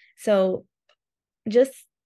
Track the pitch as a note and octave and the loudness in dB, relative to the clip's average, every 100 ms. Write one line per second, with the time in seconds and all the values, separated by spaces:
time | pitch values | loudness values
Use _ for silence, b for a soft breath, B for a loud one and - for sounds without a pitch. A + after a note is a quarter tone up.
0 | b b A3 G3 F#3+ F#3 - _ _ _ | b b -2 0 0 -4 -12 _ _ _
1 | _ _ _ _ A3 A#3 C4+ - _ _ | _ _ _ _ -2 0 0 -2 _ _